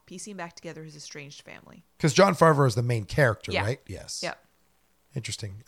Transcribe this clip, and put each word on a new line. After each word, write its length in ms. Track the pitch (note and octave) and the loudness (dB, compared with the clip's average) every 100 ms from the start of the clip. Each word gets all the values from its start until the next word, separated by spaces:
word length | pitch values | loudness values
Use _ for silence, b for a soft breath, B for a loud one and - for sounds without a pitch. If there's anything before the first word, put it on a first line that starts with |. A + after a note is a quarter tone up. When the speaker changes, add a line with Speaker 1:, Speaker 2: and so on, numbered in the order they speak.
| _ | _
Speaker 1:
piecing 300 | F#3 - G3 | -16 -14 -12
back 200 | E3+ - | -12 -12
together 260 | F3 D#3 | -14 -14
his 120 | D#3+ D3+ | -16 -16
estranged 460 | - D3+ C#3+ - | -16 -16 -16 -18
family. 420 | - - - - _ _ | -20 -20 -20 -20 _ _
Speaker 2:
'Cause 160 | D#3+ | 2
Jon 200 | C#3 G3 | 6 6
Favreau 320 | E3+ E3 D3 C#3 | 6 6 6 4
is 80 | |
the 80 | A#2+ | 2
main 220 | A#2+ A#2 | 0 -2
character, 480 | G2+ - C3 G#2+ - | -2 2 2 2 -2
Speaker 1:
Yeah. 100 | F#3+ | -2
Speaker 2:
right? 160 | A2 C3+ - | -2 -4 -8
Yes. 340 | F#2 - - | -14 -12 -8
Speaker 1:
Yep. 200 | E3+ - _ _ _ _ _ _ _ | -8 -10 _ _ _ _ _ _ _
Speaker 2:
Interesting. 480 | C3+ A2+ - G#2+ G2+ | -10 -8 -10 -10 -14